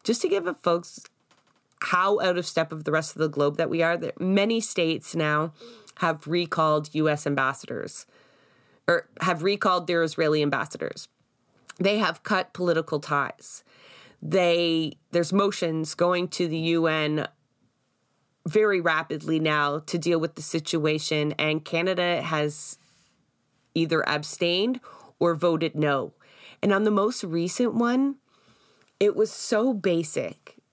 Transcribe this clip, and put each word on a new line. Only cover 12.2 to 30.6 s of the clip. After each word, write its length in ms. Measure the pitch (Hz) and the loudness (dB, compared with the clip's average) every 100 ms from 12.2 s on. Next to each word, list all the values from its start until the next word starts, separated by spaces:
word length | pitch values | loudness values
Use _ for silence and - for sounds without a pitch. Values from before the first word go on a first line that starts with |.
cut 320 | - 190 - | -2 -2 -2
political 460 | - 180 160 156 151 | -2 0 0 0 -6
ties. 640 | - 143 135 - - - - - - - - _ | -2 -2 -2 -8 -14 -16 -16 -20 -20 -20 -20 _
They, 720 | 156 185 175 170 170 165 156 - _ | -2 2 4 4 2 2 0 -6 _
there's 220 | 170 160 | 0 2
motions 640 | 196 202 - 170 160 156 - | 2 2 0 -2 -2 -4 0
going 320 | 175 180 180 | 2 2 0
to 180 | - 170 | -2 -2
the 100 | 160 | 0
U 280 | 165 165 165 | 2 2 2
N 420 | 156 151 151 - - _ _ _ _ _ _ _ _ _ _ - | 2 0 0 -4 -10 _ _ _ _ _ _ _ _ _ _ 0
very 340 | 214 214 190 | 2 4 2
rapidly 580 | 165 160 160 156 156 160 | 2 0 -2 -6 -2 0
now 400 | 156 151 143 151 | 2 2 2 -2
to 180 | 156 175 | -4 -2
deal 200 | 170 165 | 0 0
with 160 | 156 | 0
the 80 | - | -4
situation, 920 | - 165 156 165 151 156 - 156 151 151 | -4 -4 -2 0 0 0 0 0 0 0
and 260 | 156 156 | 0 -2
Canada 580 | - 165 185 180 175 170 | -2 -2 0 0 0 0
has 580 | 165 156 151 - - - _ _ _ _ _ _ _ _ _ 165 | 0 -2 -2 -4 -8 -10 _ _ _ _ _ _ _ _ _ -2
either 320 | 160 160 - | 0 0 0
abstained 720 | 151 151 - 175 180 233 254 - - - _ | -2 -4 -2 0 2 0 -2 -10 -20 -20 _
or 160 | 170 160 | 0 2
voted 400 | 175 156 156 151 | 2 2 0 0
no. 380 | 147 135 - - _ - - - | 0 0 -2 -12 _ -20 -20 -4
And 100 | 202 | 2
on 100 | 196 | 2
the 60 | 214 | 4
most 340 | 202 214 - | 2 2 -2
recent 520 | 185 170 175 - 240 226 | -4 -2 -2 0 0 2
one, 400 | 240 254 277 277 _ _ _ _ _ _ _ _ | 2 2 0 -4 _ _ _ _ _ _ _ _
it 160 | 208 - | 2 2
was 160 | 220 | 0
so 420 | - - 214 254 | -2 0 2 2
basic, 840 | 214 185 170 156 - - - - - | 0 0 0 0 -4 -6 -10 -20 -20